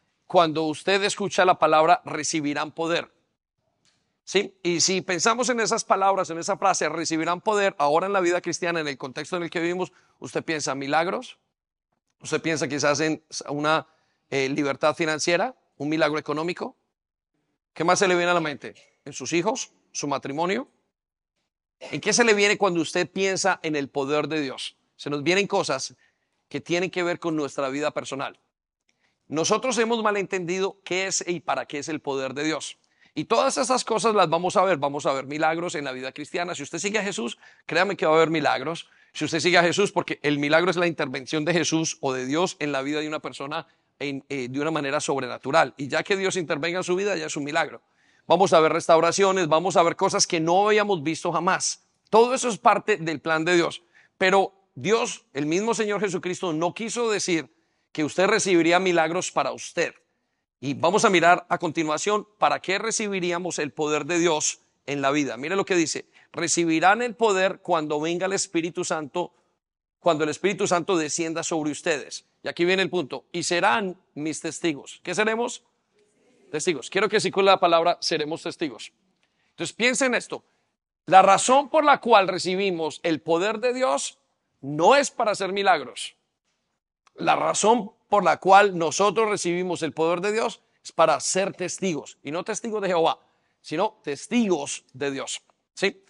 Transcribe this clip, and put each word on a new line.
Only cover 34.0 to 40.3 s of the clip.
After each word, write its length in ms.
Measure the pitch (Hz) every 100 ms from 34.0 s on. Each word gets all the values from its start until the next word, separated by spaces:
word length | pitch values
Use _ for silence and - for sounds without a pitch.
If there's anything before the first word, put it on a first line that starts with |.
| 226
las 160 | 208 170
vamos 280 | 165 180 202
a 80 | 190
ver. 120 | 156
Vamos 280 | 143 143 160
a 80 |
ver 140 | 135 131
milagros 480 | 151 160 165 175 160
en 100 | 143
la 80 |
vida 180 | 131 131
cristiana. 420 | 143 147 175 175
Si 100 | 151
usted 160 | 139 165
sigue 200 | 202 214
a 20 |
Jesús, 340 | 196 202 233 - - _ -
créame 300 | 156 196 185
que 100 | 170
va 60 |
a 40 | 160
haber 120 | 160
milagros. 600 | 160 135 120 143 165 - _ _
Si 100 | -
usted 160 | 147 160
sigue 180 | 165 175
a 60 |
Jesús, 300 | 170 160 202
porque 260 | 165 - 156
el 160 | 147